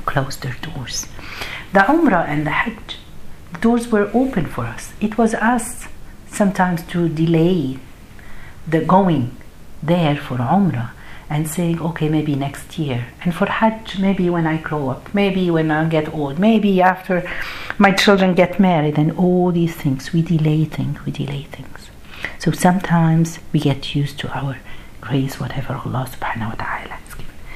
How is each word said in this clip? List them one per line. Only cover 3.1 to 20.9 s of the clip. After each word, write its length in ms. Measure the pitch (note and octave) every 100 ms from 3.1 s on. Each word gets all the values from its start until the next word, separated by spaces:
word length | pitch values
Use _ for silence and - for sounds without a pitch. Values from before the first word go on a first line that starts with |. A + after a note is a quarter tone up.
| - - - - -
doors 260 | A3+ A#3+ A#3
were 240 | G#3+ G3+
open 320 | A#3 C4 F#3 C#3+
for 200 | - A#2
us. 280 | - - -
It 180 | G#3 -
was 160 | A3 A3
us 520 | A3 B3 - - - - - - -
sometimes 560 | - G3+ G3 F3+ E3+ -
to 220 | F3 E3
delay 720 | D#3 E3 E3 E3+ F3+ C3 - - - - - - - - - -
the 140 | D#3+
going 540 | D#3+ F#3+ F#3 D3 A#2 - - - - -
there 340 | D3+ F3 D#3 D3
for 220 | - B2
Umrah 540 | B2 F#3 F#3+ A#2+ A#2+ - - - -
and 180 | D3+ D#3+
saying, 320 | - E3+ E3
"Okay, 300 | D#3+ - D3+
maybe 260 | D#3 D3+ C#3
next 440 | C#3 - - -
year." 260 | C#3+ B2 A#2+ -
And 120 | F3 E3
for 100 | G3+
Hajj, 540 | - A3 A3 - G3+
"Maybe 320 | F#3+ F#3 F3
when 160 | F3 D#3+
I 100 | D#3
grow 320 | - D3+ C3+
up, 240 | B2+ -
maybe 380 | G3+ G3 F#3 F3+
when 180 | E3 D#3
I 160 | D3+ D#3+
get 260 | D#3+ D3+
old, 280 | D#3 C#3 D3
maybe 420 | G#3+ A3 G3+ F#3
after 480 | F3+ F3 - F3+ - - - - - -
my 140 | G3
children 420 | F#3+ - G3 F#3
get 260 | F3+ F3 -
married," 380 | F#3 E3 D3+ D3+
and 140 | D#3
all 400 | D#3+ F3+ F3+ F3+
these 240 | E3+ E3 -
things. 360 | D3 C3 -
We 120 | E3+
delay 420 | E3 D#3+ D#3 D#3 D#3
things, 400 | - C3